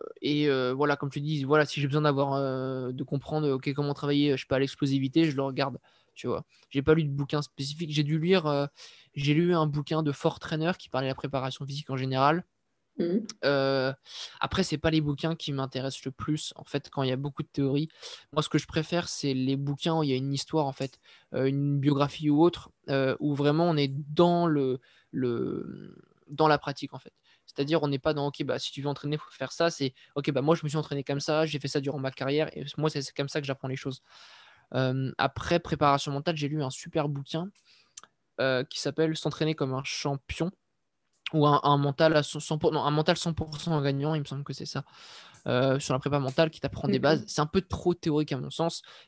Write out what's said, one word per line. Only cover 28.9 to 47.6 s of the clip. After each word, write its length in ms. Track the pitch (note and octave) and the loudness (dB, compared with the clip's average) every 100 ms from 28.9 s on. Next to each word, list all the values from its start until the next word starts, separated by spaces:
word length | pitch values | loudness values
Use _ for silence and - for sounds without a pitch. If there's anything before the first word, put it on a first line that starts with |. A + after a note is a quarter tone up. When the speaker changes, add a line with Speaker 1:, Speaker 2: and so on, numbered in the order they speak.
| C#3 D3 D3+ | -4 -4 -6
Speaker 1:
faut 120 | - | -8
faire 220 | - C3 | -10 -10
ça. 180 | - E3+ | 0 0
C'est, 240 | - C3+ - - - | 0 -4 -4 -8 -4
OK, 160 | C#3 | -2
bah, 100 | C3+ | 0
moi, 140 | C#3+ E3 | 2 2
je 80 | |
me 60 | D3+ | 0
suis 80 | D3+ | -4
entraîné 260 | D3 C#3+ | -2 -4
comme 160 | C3+ C#3+ | -4 -4
ça, 260 | C#3+ D3+ D#3+ | 0 0 0
j'ai 140 | D3+ | -2
fait 80 | C#3 | -2
ça 140 | D3 | -2
durant 180 | C#3 C#3+ | -2 -4
ma 120 | C3+ | -6
carrière, 380 | - C3+ D3 D#3 - | -4 -2 0 0 -4
et 60 | C#3 - | -10 -2
moi, 120 | D#3 | -2
c'est, 120 | D3+ | -2
c'est 120 | C3+ | -6
comme 140 | - C#3+ | -6 -4
ça 140 | D#3+ | -4
que 40 | C#3 | -4
j'apprends 200 | C3+ C3 | -6 -6
les 80 | C3+ | -6
choses. 260 | - C3 _ - - - - - _ | -8 -10 _ -20 -20 -20 -20 -20 _
Euh, 380 | - C3 C3 C3+ - | -2 0 0 -4 -2
après, 420 | C#3+ - - E3+ | -2 -2 0 0
préparation 540 | - D3+ D3 C#3+ D3+ | 0 2 4 4 2
mentale, 240 | C#3 D3 D#3+ | -2 -2 -2
j'ai 100 | D3 | -2
lu 160 | D#3 | -2
un 60 | C3+ | -4
super 400 | - - E3 D3 | -6 -4 -2 -2
bouquin, 400 | C#3+ C#3 D#3+ F#3 - _ _ _ - - _ _ - | -4 -6 -6 -6 -12 _ _ _ -20 -20 _ _ -2
euh, 240 | C3 C3 | 0 0
qui 160 | C#3 - | -2 -4
s'appelle 380 | D3 C#3 D#3+ D#3 | -4 0 0 0
S'entraîner 360 | D#3+ - D#3 | -4 0 -2
comme 200 | D#3 C3+ | 0 -2
un 100 | C3 | -2
champion, 640 | B2+ - C#3+ C#3 - - E3 - _ _ _ _ _ _ - | -4 -4 -4 -4 -6 -4 -4 -4 _ _ _ _ _ _ -2
ou 140 | D#3+ D3 | 4 6
un, 120 | C#3+ | 6
un 140 | C#3+ C#3+ | 6 4
mental 380 | C#3+ C3+ D#3+ D#3 | 2 4 6 6
à 60 | |
cent, 180 | C#3+ D3+ | 2 -4
cent 200 | - D#3 | -4 0
pour, 120 | D#3+ | 2
non, 120 | D#3 | 2
un 80 | C3 | 2
mental 260 | D3+ D#3 E3+ | 2 2 2
cent 160 | E3+ | 0
pour 260 | D#3+ D#3+ D3+ | -2 -4 -6
cent 220 | E3+ D#3 | -2 0
gagnant, 320 | C#3 C#3 D3 | 2 0 0
il 60 | D#3 | -2
me 40 | C#3+ | -4
semble 180 | C#3 | -8
que 100 | C#3+ | -8
c'est 140 | C#3 D3 | -10 -8
ça, 160 | C3+ - - - - - - - | -8 -10 -16 -20 -20 -20 -10 -2
euh, 320 | B2 C3+ C3+ | 2 2 2
sur 140 | - | 0
la 60 | C3 | -2
prépa 200 | C#3 C#3+ | 0 0
mentale 320 | C3+ C3 D#3+ | 0 2 2
qui 80 | - | 0
t'apprend 280 | C3+ - C#3+ | -8 -4 0
des 100 | C3 | 2
Speaker 2:
Ok. 40 | |
Speaker 1:
bases. 220 | C#3 D#3+ - | 4 2 2
C'est 140 | - | -2
un 60 | D3+ | 0
peu 140 | F#3+ | 0